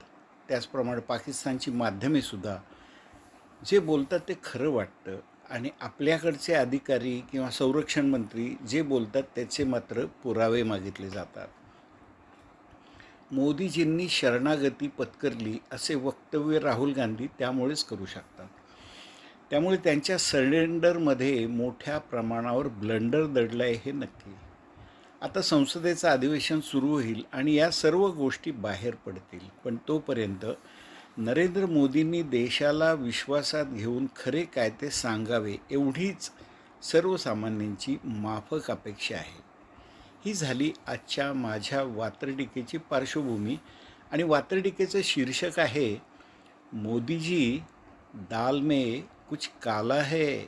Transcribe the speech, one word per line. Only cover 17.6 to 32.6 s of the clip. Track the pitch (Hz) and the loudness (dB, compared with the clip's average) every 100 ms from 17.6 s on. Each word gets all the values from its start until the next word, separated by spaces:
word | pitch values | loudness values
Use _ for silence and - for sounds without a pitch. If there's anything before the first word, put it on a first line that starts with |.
| 127 151 | 0 -2
करू | - 101 95 | -4 -8 -10
शकतात. | 92 - - 95 - - - - - - - - - - | -12 -16 -18 -20 -20 -20 -20 -20 -20 -20 -20 -20 -18 -2
त्यामुळे | 147 175 185 | 2 4 2
त्यांच्या | 175 147 165 180 | 4 2 2 0
सरेंडरमध्ये | - 143 131 160 165 170 170 170 151 127 131 127 113 | 2 4 6 4 4 4 4 4 2 4 2 2 0
मोठ्या | 120 123 120 147 147 | 0 -2 -4 -6 -6
प्रमाणावर | - 120 113 117 117 123 143 | -4 -4 -2 -2 0 0 -2
ब्लंडर | 107 107 113 117 147 156 | -4 0 2 2 2 4
दडलं | 131 117 120 | 2 2 2
आहे | 127 | 0
हे | 117 135 | 0 -4
नक्की. | 139 127 - 98 98 - - - - - - - - | -6 -8 -12 -20 -20 -20 -20 -20 -20 -20 -20 -20 -12
आता | 147 190 | -6 -2
संसदेचं | - 151 139 175 170 165 170 | 2 4 4 0 0 2 4
अधिवेशन | 135 135 151 - 160 | 4 4 0 0 -2
सुरू | 151 139 139 | -2 0 2
होईल | 147 113 110 - | 0 0 -4 -6
आणि | 135 147 147 | -2 2 4
या | 165 | 4
सर्व | - 156 175 196 | 4 4 4 2
गोष्टी | 160 135 131 165 | 2 -2 -2 -6
बाहेर | 127 104 92 120 110 | -6 -4 -4 -4 -6
पडतील, | - 92 - 90 95 - 127 | -10 -12 -14 -18 -18 -12 -8
पण | 117 - | -6 -2
तोपर्यंत | 151 151 113 104 95 107 - - - - - - - | -2 0 -2 -2 -2 -6 -8 -12 -20 -20 -20 -14 -4
नरेंद्र | 113 143 180 185 190 | 0 4 4 2 2
मोदींनी | 156 139 143 160 170 | 4 6 4 2 0
देशाला | 156 123 123 - | 0 2 2 2